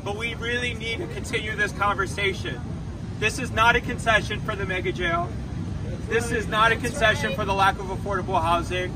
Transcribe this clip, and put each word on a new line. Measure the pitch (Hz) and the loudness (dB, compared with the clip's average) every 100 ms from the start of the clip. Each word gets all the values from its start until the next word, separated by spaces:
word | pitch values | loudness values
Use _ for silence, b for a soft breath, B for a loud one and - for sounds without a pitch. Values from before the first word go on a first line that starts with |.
but | 196 208 | -6 -4
we | 233 | -4
really | 240 233 240 247 | -4 -4 -2 -2
need | 240 226 226 | -4 -6 -4
to | - | -6
continue | - - 220 214 | -6 -4 -4 -4
this | 220 208 | -2 -2
conversation. | - 202 196 185 - 202 - 170 135 - - - - - - | 2 0 2 0 0 -2 -2 -4 -6 -6 -8 -8 -8 -8 -2
This | 208 240 | -2 0
is | 247 | -2
not | 214 226 | 4 6
a | 240 | 6
concession | 233 240 - 214 180 208 | 2 -2 2 2 2 -4
for | - | -4
the | 208 | -4
mega | 196 185 180 | -2 -2 -2
jail. | 175 170 170 - - - - - - - - - | -2 0 0 -2 -4 -6 -6 -6 -6 -6 -6 -2
This | 226 233 | 0 2
is | 240 202 | 0 0
not | 214 220 | 4 4
a | |
concession | 226 240 - 220 208 220 | 4 0 2 4 4 0
for | 208 | -2
the | 208 | 0
lack | 196 196 196 | 4 4 4
of | |
affordable | 190 185 180 196 180 185 | -2 -4 -2 -2 0 2
housing. | 170 170 160 180 180 | 4 2 2 -2 -4